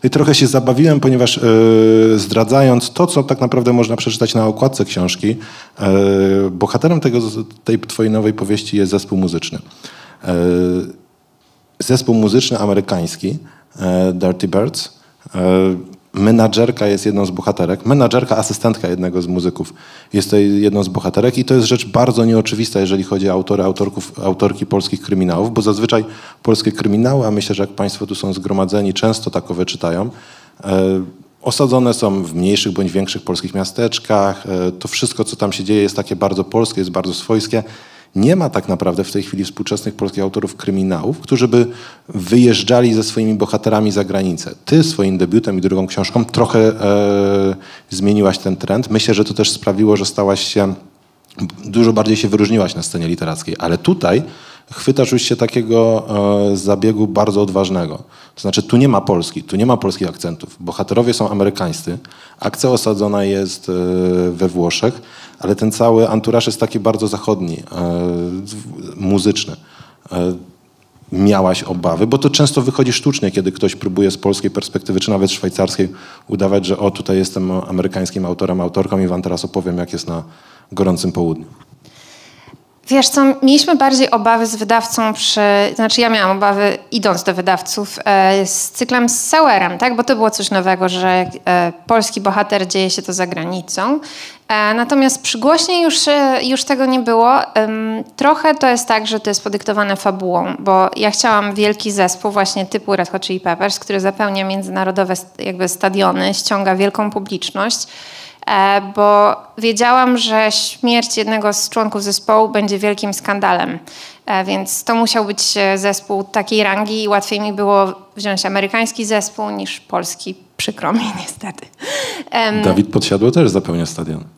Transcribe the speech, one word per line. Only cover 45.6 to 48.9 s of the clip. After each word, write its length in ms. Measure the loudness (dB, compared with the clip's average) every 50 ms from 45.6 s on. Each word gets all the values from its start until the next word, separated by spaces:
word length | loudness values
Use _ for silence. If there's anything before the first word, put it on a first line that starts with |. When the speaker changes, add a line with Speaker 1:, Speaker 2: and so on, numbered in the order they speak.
Speaker 1:
drugą 260 | 0 0 0 0 -2 -2
książką 380 | -2 -4 -4 0 0 0 -2
trochę, 340 | 0 2 0 0 2 4 4
e, 960 | 4 4 2 2 0 2 2 2 2 2 2 2 0 2 2 2 0 0 -2 -4 -10 -20 -20 -20 _ _
zmieniłaś 480 | -8 -2 0 2 2 4 4 4 2 0
ten 180 | -2 -4 -4 -4
trend. 320 | -2 -2 -2 -2 -2 0